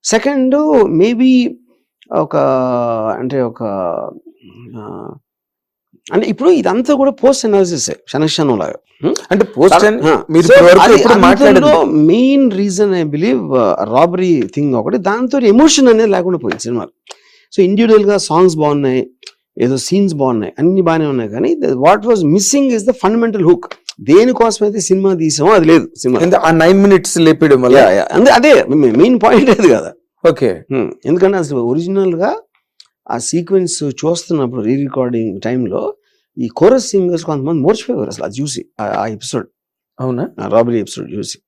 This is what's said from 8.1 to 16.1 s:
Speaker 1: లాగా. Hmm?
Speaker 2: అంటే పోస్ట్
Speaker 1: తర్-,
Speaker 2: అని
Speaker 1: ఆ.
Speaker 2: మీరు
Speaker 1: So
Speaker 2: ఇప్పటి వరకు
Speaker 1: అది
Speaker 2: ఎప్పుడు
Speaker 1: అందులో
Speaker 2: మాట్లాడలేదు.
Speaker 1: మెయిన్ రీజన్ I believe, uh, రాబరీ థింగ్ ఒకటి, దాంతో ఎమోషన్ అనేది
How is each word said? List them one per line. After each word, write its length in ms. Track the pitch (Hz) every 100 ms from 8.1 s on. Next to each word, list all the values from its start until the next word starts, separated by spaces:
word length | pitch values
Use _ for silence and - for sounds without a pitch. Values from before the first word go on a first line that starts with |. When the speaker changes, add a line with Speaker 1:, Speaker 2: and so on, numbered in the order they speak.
| 131 156 156 147 107
Speaker 1:
లాగా. 160 | 76 - _ _
Hmm? 100 | 147 - -
Speaker 2:
అంటే 140 | 190
పోస్ట్ 360 | - 127 151 175
Speaker 1:
తర్-, 60 | 208
Speaker 2:
అని 220 | 226 151
Speaker 1:
ఆ. 160 | 127 -
Speaker 2:
మీరు 160 | 160 165
Speaker 1:
So 60 |
Speaker 2:
ఇప్పటి 180 | 539 175
వరకు 100 | -
Speaker 1:
అది 140 | 208
Speaker 2:
ఎప్పుడు 180 | 214 226
Speaker 1:
అందులో 160 | 220 175
Speaker 2:
మాట్లాడలేదు. 540 | 202 269 185 185 165
Speaker 1:
మెయిన్ 680 | 139 151 156 214 262 277 262
రీజన్ 420 | 190 202 185 208
I 80 | 185
believe, 400 | 156 147 202 254
uh, 320 | 165 127 107 - 104
రాబరీ 480 | 120 170 180 185 156
థింగ్ 320 | 110 - 143
ఒకటి, 240 | 120 113 226
దాంతో 420 | 185 220 247 277
ఎమోషన్ 480 | 226 220 311 285 262
అనేది 220 | 220 226